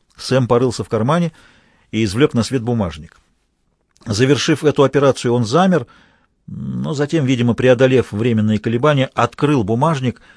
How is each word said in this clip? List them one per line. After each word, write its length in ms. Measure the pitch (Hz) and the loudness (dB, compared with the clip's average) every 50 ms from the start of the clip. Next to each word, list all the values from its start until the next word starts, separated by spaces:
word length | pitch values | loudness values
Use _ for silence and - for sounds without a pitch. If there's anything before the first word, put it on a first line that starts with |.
| _ _ _ - | _ _ _ -16
Сэм 300 | - - 127 131 123 107 | -6 -2 -2 0 0 0
порылся 360 | 120 120 131 123 - - 110 | 0 0 0 0 -2 -6 -6
в 40 | - | -6
кармане 440 | 120 107 110 135 160 175 175 160 - - - _ _ _ _ _ _ _ _ _ | -4 -2 -2 0 0 0 -2 -4 -6 -12 -20 _ _ _ _ _ _ _ _ _
и 140 | - 110 113 | -4 -2 -2
извлек 300 | 98 95 120 151 147 - | -2 2 2 2 2 2
на 80 | 120 | 0
свет 200 | 110 - 127 127 | -2 -2 -4 -4
бумажник. 560 | 110 123 120 113 98 85 78 80 80 - - _ _ _ _ _ _ _ _ _ _ _ _ _ _ _ _ _ - | -2 -2 -2 -2 -2 -4 -6 -10 -16 -20 -20 _ _ _ _ _ _ _ _ _ _ _ _ _ _ _ _ _ -8
Завершив 600 | 117 104 101 131 131 143 117 - - 156 - 160 | -4 -2 0 2 2 2 2 2 0 0 0 0
эту 200 | 147 - 143 139 | 0 2 2 2
операцию, 480 | 131 - 143 143 135 120 - - 120 | 2 2 2 2 2 0 0 -2 -2
он 120 | 117 123 117 | 0 0 0
замер, 420 | 104 131 170 190 190 180 147 113 - _ _ _ _ _ _ _ _ _ _ _ | 0 0 2 2 2 2 0 -2 -6 _ _ _ _ _ _ _ _ _ _ _
но 480 | - - - - 131 127 123 135 151 156 | -16 -14 -12 -10 -8 -8 -6 -6 -6 -4
затем, 300 | 135 147 - 170 160 135 | -4 -4 -2 -2 -2 0
видимо, 300 | 127 135 117 120 120 107 | 0 0 0 0 0 0
преодолев 580 | - 120 127 127 117 131 131 131 120 104 - | 2 2 2 4 4 4 4 4 2 0 0
временные 460 | 104 104 117 123 113 110 107 110 107 104 | -4 -2 -2 0 0 0 2 0 0 0
колебания, 520 | - 117 117 120 139 151 147 135 131 - - | 0 -2 -2 0 2 2 2 0 -2 -2 -2
открыл 500 | - 117 - - - 147 147 151 127 101 | -2 -2 -2 -2 -2 0 0 2 0 0
бумажник 560 | 98 113 120 147 165 160 135 131 120 - - - - - | 0 0 0 0 0 0 -2 -4 -4 -6 -8 -12 -20 -20